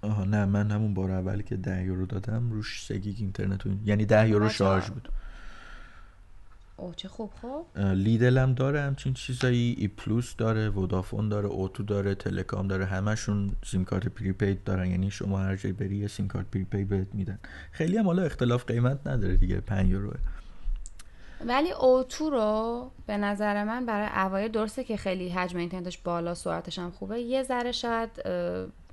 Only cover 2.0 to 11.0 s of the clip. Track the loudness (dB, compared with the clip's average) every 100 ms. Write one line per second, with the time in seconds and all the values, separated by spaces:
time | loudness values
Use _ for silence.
2 | -2 -2 -2 -2 0 -2 -4 -6 -6 -4
3 | -4 -4 -4 -2 -2 -2 -2 -2 2 2
4 | 6 6 8 6 4 4 4 4 0 -6
5 | -4 -4 -4 -12 -12 -14 -16 -16 -16 -18
6 | -20 -20 -20 -20 -18 -20 -20 -14 -12 -12
7 | -14 -10 -12 -10 -10 -10 -10 -2 2 4
8 | 4 6 6 6 4 2 2 0 0 -2
9 | -2 -4 -4 0 2 4 2 2 -2 -4
10 | -2 0 0 -2 0 2 2 0 0 0